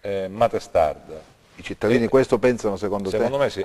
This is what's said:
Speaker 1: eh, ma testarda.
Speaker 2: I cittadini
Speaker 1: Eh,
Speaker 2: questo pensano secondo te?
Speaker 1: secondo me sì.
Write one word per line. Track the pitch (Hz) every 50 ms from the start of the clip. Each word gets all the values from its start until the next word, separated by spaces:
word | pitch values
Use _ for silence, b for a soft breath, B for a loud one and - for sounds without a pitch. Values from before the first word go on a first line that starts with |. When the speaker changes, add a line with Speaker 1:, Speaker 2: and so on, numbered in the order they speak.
| -
Speaker 1:
eh, | 104 98 95 95 92
ma | 98 110 117 113
testarda. | - 101 - - - 87 80 76 73 71 - - 78 78 - - _ _ _ _ _
Speaker 2:
I | - -
cittadini | - 95 - - 107 120 123 117
Speaker 1:
Eh, | 107
Speaker 2:
questo | - 135 127 - 127 110
pensano | 110 127 123 110 - 107 98
secondo | 95 104 98 98 101 98 95
te? | 95
Speaker 1:
secondo | 107 120 120 135 143
me | 139 110
sì. | - 98